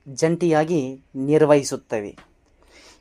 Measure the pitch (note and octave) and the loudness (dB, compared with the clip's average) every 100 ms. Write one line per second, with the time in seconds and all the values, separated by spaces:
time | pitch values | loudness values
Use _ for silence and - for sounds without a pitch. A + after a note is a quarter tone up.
0 | C#3+ C#3+ D#3+ E3+ F3 D3+ D#3+ E3+ C3 C3+ | -16 -4 -2 0 0 0 0 -2 -4 -10
1 | _ C3+ C3+ D3+ D3+ D3 C3+ C3+ - A2+ | _ -8 0 2 6 4 2 -8 -8 -8
2 | G2+ - _ _ _ _ _ _ - _ | -8 -14 _ _ _ _ _ _ -20 _